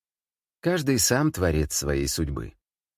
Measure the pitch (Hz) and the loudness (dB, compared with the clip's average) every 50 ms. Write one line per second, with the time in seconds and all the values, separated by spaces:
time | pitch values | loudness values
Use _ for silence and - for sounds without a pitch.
0 | _ _ _ _ _ _ _ _ _ _ _ _ - 170 180 175 139 139 135 117 | _ _ _ _ _ _ _ _ _ _ _ _ -2 0 0 0 2 0 2 2
1 | - - 120 131 151 156 - - 92 85 78 78 73 - - - 73 71 69 69 | 2 2 2 2 2 0 0 2 2 2 2 2 0 0 -2 -4 -2 -2 0 0
2 | 69 67 - - 80 71 69 60 57 - - _ _ _ _ _ _ _ _ | -2 -2 -2 -2 -2 -4 -4 -6 -8 -10 -14 _ _ _ _ _ _ _ _